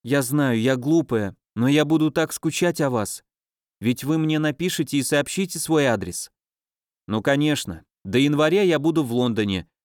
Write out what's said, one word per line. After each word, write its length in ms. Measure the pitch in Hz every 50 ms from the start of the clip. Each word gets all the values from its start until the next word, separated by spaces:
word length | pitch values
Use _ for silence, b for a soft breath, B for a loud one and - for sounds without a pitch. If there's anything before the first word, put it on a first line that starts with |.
| -
«Я 180 | 120 139 143
знаю, 380 | 131 120 139 151 143 131 120 113
я 160 | 110 131 135
глупая, 600 | 127 123 143 160 165 147 - 123 110 104 95 - - _ _ -
но 120 | 107 120 131
я 180 | 143 151 151
буду 260 | 147 160 156 156 156
так 220 | - 170 160 151 -
скучать 480 | - - 160 - - 180 175 165 -
о 80 | 156 135
вас». 340 | 123 113 101 - - - - _ _ _ _ _ _ _ _ _ _ - 101
Ведь 220 | 117 123 - -
вы 120 | 139 160 160
мне 220 | 156 156 156 151
напишите 560 | 156 151 139 - 170 185 - - 151 - -
и 80 | 143 127
сообщите 560 | - 156 143 139 - - 190 196 175 - 165
свой 280 | - - 160 151 143 127
адрес. 440 | 113 104 95 90 87 - - - _ _ _ _ _ _ _ _ _ _ _ _ _ _ _
«Ну, 160 | - 104 110
конечно. 640 | 98 143 139 143 147 151 147 - - - 85 82 - _ _ _ -
До 120 | 98 95 127
января 440 | 139 147 147 147 151 156 170 202
я 180 | 208 180 160 143
буду 240 | 139 165 160 160 147
в 80 | 117
Лондоне, 560 | 117 123 123 123 110 110 107 101 95 90 85 - _ _ _